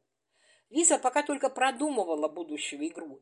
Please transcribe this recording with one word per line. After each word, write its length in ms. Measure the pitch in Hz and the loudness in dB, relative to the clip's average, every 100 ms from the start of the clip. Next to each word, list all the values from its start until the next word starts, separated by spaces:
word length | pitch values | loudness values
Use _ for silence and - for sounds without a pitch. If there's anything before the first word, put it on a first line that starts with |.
| _ _ _ _ _ _ _ | _ _ _ _ _ _ _
Лиза 280 | 285 349 294 | 2 4 4
пока 260 | 254 294 | 4 2
только 260 | 294 277 262 | 0 0 -2
продумывала 800 | 254 254 240 302 254 170 151 151 | 2 0 2 0 0 0 0 -2
будущую 580 | 151 160 147 - 143 156 | -4 -8 -8 -8 -6 -6
игру, 340 | 170 160 135 | -6 -12 -14